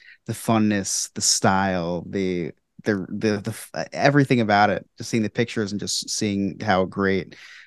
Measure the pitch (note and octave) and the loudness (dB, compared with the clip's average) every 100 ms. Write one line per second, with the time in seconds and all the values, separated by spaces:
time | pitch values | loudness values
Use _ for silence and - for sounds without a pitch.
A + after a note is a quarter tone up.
0 | - - - A#2 - A2 G#2+ G2+ F#2+ - | -18 -18 -10 -8 0 2 2 0 -2 -4
1 | - - - - A2+ F#2+ F#2+ F#2 E2+ F2 | -6 -2 0 2 4 2 2 0 -2 -4
2 | G2 G2 F#2+ F2+ D#2 - _ _ - G2+ | -6 -4 -2 -2 -6 -10 _ _ -2 -2
3 | F2+ G#2 G#2+ G#2 G2 G#2 - - D#2+ D#2 | -2 -2 0 0 -4 -10 -10 -10 -8 0
4 | B2 C#3+ C3+ B2 G#2+ G2+ G#2 F#2 - - | 4 4 4 2 4 4 4 2 -6 -16
5 | - A#2+ G#2+ - A#2 - G2+ G#2 F2+ - | -4 -2 -2 -2 -2 -2 -4 -4 -4 -6
6 | - - G#2+ G2+ G2 - G#2+ F#2+ F#2+ G2+ | -6 -4 -2 -2 -2 -4 2 2 2 0
7 | G2 F#2+ - - - - | 0 0 -4 -14 -20 -20